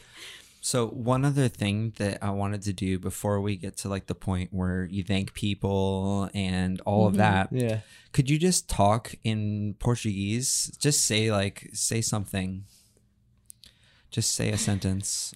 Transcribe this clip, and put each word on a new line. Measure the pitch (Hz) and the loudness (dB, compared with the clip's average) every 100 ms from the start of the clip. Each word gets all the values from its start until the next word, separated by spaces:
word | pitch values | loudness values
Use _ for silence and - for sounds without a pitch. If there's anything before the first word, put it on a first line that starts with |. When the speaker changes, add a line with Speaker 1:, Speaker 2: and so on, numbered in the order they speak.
| - - - - - - | -14 -20 -18 -18 -20 -10
Speaker 1:
So | - 131 117 | -4 0 0
one | - 117 127 | -2 0 2
other | 143 143 127 | 4 4 2
thing | - 104 104 113 - | 2 0 0 -2 -2
that | 101 98 | -2 -2
I | 104 | -4
wanted | 98 98 104 | -2 -2 -4
to | 101 | -4
do | 95 95 92 | -2 -2 -2
before | 95 - 104 101 | -4 -4 -2 0
we | 101 98 | 0 -4
get | 95 - | -8 -8
to, | 98 | -6
like, | 98 - | -6 -6
the | 87 | -8
point | - 92 92 | -2 -2 -2
where | 92 90 92 | -2 -2 -2
you | 90 98 | -4 -4
thank | 92 95 98 | -2 -2 -2
people | - 104 98 98 98 95 95 98 101 98 | -4 -4 -2 0 2 2 0 0 0 -2
and | 101 95 92 92 95 | -2 -2 0 0 -2
all | - 101 92 | 2 6 6
of | |
Speaker 2:
Mm-hmm. | 98 | 6
Speaker 1:
that. | 107 95 98 | 4 4 2
Speaker 3:
Yeah. | 127 120 110 - - - | 0 0 0 -4 -18 -4
Speaker 1:
Could | - 131 | 2 4
you | 151 | 4
just | 180 180 - | 4 2 0
talk | - 101 110 - - | 2 4 4 0 -6
in | 113 107 104 104 104 98 | -2 0 0 -2 -4 -2
Portuguese? | - 120 110 98 98 113 131 - - - | 0 0 0 -2 0 -2 0 -2 -4 -2
Just | 143 147 - | 2 2 2
say, | 107 110 | 2 4
like, | 104 98 - - | 2 0 -4 -12
say | - - 113 | -6 -2 -2
something. | 110 107 95 101 92 92 98 - _ _ _ _ _ _ - - - _ _ _ _ | -2 -2 -2 -4 -4 -6 -12 -20 _ _ _ _ _ _ -20 -20 -20 _ _ _ _
Just | - 110 - | -2 0 0
say | 113 | 0
a | 104 | 0
sentence. | - 101 95 95 101 - - | 0 0 0 -2 -4 -6 -6